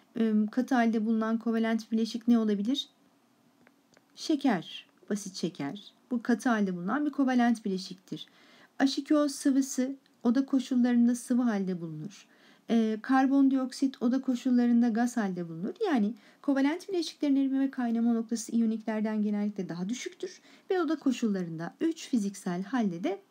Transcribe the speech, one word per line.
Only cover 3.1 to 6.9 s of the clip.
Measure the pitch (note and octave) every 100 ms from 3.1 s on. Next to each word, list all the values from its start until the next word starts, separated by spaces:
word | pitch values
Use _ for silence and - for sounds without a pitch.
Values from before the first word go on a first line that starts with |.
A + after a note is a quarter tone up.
| _ _ _ _ _ _ _ _ _ _ -
Şeker, | - D4+ C4+ F#3 - - - _ -
basit | G#3 F#3+ -
şeker. | F3 - C#3+ G3+ - _ -
Bu | B3
katı | A#3 A#3 C4
halde | A3 G3 F3+
bulunan | F3